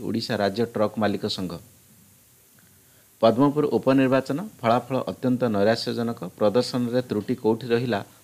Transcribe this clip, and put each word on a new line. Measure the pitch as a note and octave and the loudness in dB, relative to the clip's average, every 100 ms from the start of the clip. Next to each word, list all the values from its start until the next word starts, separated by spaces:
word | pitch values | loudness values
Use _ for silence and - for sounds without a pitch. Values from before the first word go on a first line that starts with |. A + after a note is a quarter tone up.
ଓଡ଼ିଶା | - A2 A#2 A2+ | -6 -4 -2 0
ରାଜ୍ୟ | G2+ G2 A#2 | 0 0 -2
ଟ୍ରକ୍ | - G#2+ - | 0 -2 0
ମାଲିକ | G#2+ G2+ G#2 | -2 -2 -4
ସଂଘ। | - F#2 E2 - _ _ _ _ _ _ _ _ _ _ _ _ _ _ _ | -6 -8 -10 -16 _ _ _ _ _ _ _ _ _ _ _ _ _ _ _
ପଦ୍ମପୁର | A2+ A2 C#3+ C#3+ D3 | 2 4 4 2 0
ଉପନିର୍ବାଚନ | A2+ C3 C3+ C3 C3+ C3 C#3+ G#3+ - | 2 4 4 4 2 0 -6 -8 -4
ଫଳାଫଳ | A2+ A#2+ B2 C3 | 0 2 0 -4
ଅତ୍ୟନ୍ତ | - F#2+ B2+ B2 B2 | -4 -4 -2 0 0
ନୈରାଶ୍ୟଜନକ, | G#2 G2+ A2+ - A#2 A#2 A#2 F3 - | 2 2 2 -2 -4 -4 -6 -10 0
ପ୍ରଦର୍ଶନରେ | G#2+ G#2 B2 C3 A#2+ B2 | 2 2 0 -2 -2 -2
ତ୍ରୁଟି | B2+ G#2 G2+ A#2+ | -2 -2 -2 -2
କୋଉଠି | A2 A2+ B2 | 0 0 0
ରହିଲା, | A#2 A#2 G#2 G#2 - | -2 0 -4 -6 -16